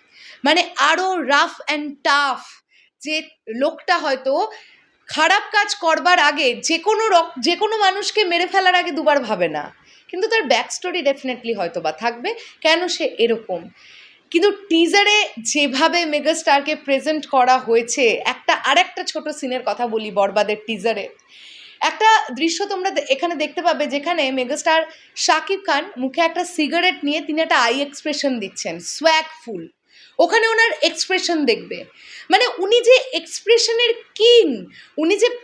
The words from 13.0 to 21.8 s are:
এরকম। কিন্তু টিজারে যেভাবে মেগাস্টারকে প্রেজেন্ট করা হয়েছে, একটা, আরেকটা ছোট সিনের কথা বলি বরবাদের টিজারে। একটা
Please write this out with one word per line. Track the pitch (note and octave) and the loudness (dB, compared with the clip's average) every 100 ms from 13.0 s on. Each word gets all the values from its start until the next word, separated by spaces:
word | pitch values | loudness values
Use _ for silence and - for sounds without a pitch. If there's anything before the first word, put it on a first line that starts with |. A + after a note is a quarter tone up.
| D4 | -4
এরকম। | - A3+ A3+ - F3 E3+ - - - - _ _ | 0 0 0 -6 -10 -10 -20 -20 -20 -20 _ _
কিন্তু | E4 G4+ | 0 2
টিজারে | G4+ - E4 E4 G4+ G#4 G#4 G4+ - | 0 0 2 4 4 4 4 2 -4
যেভাবে | A3+ D4+ C#4+ C4 D#4+ E4+ E4 | -4 -2 -2 2 2 2 0
মেগাস্টারকে | D4 C#4+ D#4+ - C#4+ C#4+ D4 | 0 0 0 2 2 0 -6
প্রেজেন্ট | - C4+ B3+ D#4 D4 | -2 -2 0 -4 -2
করা | C4+ B3 B3+ | 2 4 2
হয়েছে, | B3 A3+ A#3 - A#3+ | 2 0 0 0 2
একটা, | F#3 - B3+ - | 2 -2 -4 -2
আরেকটা | D#4+ C4 D4 F4+ - | 0 2 2 2 -2
ছোট | F4+ D#4 D4+ | -8 -8 -8
সিনের | D4+ C4 B3+ B3 | -8 -6 -6 -4
কথা | G#3 A#3+ | -4 -4
বলি | A3 G#3+ | -4 -4
বরবাদের | G3 G3 G3 G#3 G#3+ - | 0 0 0 0 -2 -6
টিজারে। | G#3+ G#3 G3+ - - _ - - - - | -4 -4 -4 -6 -14 _ -20 -20 -20 -20
একটা | - | -4